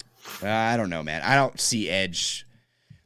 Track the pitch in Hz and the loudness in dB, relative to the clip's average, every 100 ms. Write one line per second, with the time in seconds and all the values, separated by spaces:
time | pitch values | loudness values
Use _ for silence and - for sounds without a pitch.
0 | - _ - - 101 110 113 120 98 82 | -20 _ -18 -8 -2 2 2 2 0 -4
1 | 76 80 82 139 131 - - 117 87 95 | -4 -4 4 4 4 0 -2 0 0 0
2 | 95 82 - - - - _ _ - - | 0 -2 -4 -6 -12 -20 _ _ -20 -20